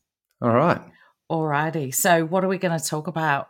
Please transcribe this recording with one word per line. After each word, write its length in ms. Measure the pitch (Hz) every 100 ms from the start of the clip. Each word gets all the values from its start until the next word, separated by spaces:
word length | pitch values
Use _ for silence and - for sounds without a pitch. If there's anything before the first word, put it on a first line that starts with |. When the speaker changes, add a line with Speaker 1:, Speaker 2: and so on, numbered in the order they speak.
| _ _ _ _
Speaker 1:
All 120 | 123 120
right. 260 | 165 - - - _ _ - 160
Speaker 2:
Alrighty. 600 | 156 143 156 156 131 -
So 300 | 196 170 160
what 180 | 190
are 60 | 190
we 80 | 190
gonna 200 | 180 165
talk 300 | - 156 156
about 400 | 160 156 139